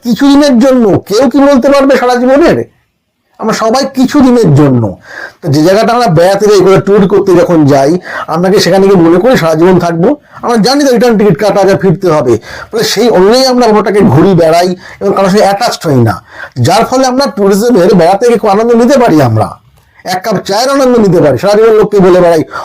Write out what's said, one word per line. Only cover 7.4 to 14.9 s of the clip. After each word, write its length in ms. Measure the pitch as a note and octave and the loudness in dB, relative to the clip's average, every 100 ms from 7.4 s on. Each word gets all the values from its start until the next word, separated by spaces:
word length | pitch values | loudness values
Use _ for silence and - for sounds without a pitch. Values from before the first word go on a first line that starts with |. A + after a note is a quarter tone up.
| F3 E3+ C#3 | 2 2 2
যাই, 320 | C#3 C#3+ F3+ - - - | 2 0 -2 -6 -12 -8
আমরা 240 | D#3+ F3+ | -4 -2
কি 100 | G3+ | 0
সেখানে 260 | E3+ F#3+ G3 | 0 0 2
গিয়ে 100 | F#3+ | 2
মনে 220 | E3 F3+ | 2 2
করি 180 | A#3+ A#3+ | 0 0
সারা 180 | E3 | 0
জীবন 240 | D#3+ F3+ F3+ | 0 2 2
থাকবো? 380 | E3+ E3 G3+ D4 _ - | 0 -2 -2 -2 _ -10
আমরা 140 | A3 B3 | -4 -2
জানি 280 | A3 C#4+ | 0 0
তো 80 | C#4+ | 0
রিটার্ন 260 | A#3+ B3 G#3 | 0 0 2
টিকিট 200 | G#3 - | 0 0
কাটা 220 | G#3 G3 | 0 0
আছে, 160 | F#3+ F#3+ | 0 0
ফিরতে 340 | F#3+ D#3+ F3+ | 0 -2 -2
হবে। 280 | D3+ C3 G#2+ - - - | -2 0 -4 -6 -20 -10
ফলে 100 | A3+ | -6
সেই 260 | - F#3+ A#3 | -4 -2 0
অনুযায়ী 380 | F3+ F#3+ B3+ C4 | 2 2 2 0
আমরা 200 | B3 A3+ | 0 0
ওটাকে 340 | G#3 G3+ G3+ | 0 0 0
ঘুরি, 340 | - B2+ F#3 | 2 2 2
বেড়াই 420 | E3+ D#3+ E3+ F#3 F3+ - | 2 2 0 -2 -6 -14